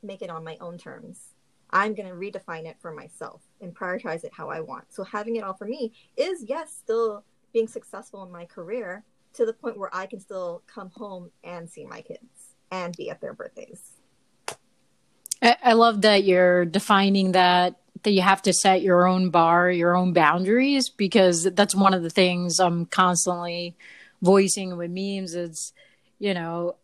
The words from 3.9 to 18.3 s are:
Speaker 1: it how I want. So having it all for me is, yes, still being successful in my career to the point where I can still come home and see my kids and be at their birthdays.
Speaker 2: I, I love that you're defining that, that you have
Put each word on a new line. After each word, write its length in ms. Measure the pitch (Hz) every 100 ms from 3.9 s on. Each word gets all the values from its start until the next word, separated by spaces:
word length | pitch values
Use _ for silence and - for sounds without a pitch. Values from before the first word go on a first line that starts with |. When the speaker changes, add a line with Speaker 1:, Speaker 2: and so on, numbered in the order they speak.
| 180 185 165
Speaker 1:
it 100 | -
how 160 | - 147
I 120 | 156
want. 320 | 156 127 -
So 100 | -
having 320 | 214 214 214 233
it 80 |
all 100 | 196
for 120 | 190 202
me 260 | 285 233 _ _ -
is, 300 | 320 359 220
yes, 260 | 294 320
still 520 | - - 226 226 208 _ _ _
being 160 | 226 226
successful 560 | - _ 202 - 196
in 80 | 190
my 140 | 175 170
career 580 | - 170 240 196 190 _ _ _
to 120 | - 226
the 80 |
point 240 | 226 254 202
where 160 | 196
I 120 | 185 190
can 140 | 214
still 420 | 196 190 180 170 _
come 220 | - 190
home 400 | - 208 185 175 _
and 260 | 170 175 165
see 160 | - 139
my 160 | 113
kids 540 | - - _ _ - _ _
and 240 | 185 175 175
be 140 | -
at 120 | -
their 120 | -
birthdays. 640 | - - - - - - _ _ _ _ _ - - _ _ _ _ _ _ - -
Speaker 2:
I, 160 | 233 240
I 100 | 254
love 280 | 226 233 208
that 220 | 214 202
you're 420 | 196 180 180 180 175
defining 680 | 170 - 202 196 196 190
that, 460 | 185 180 180 180 - _ -
that 80 | -
you 100 | 196
have 200 | 185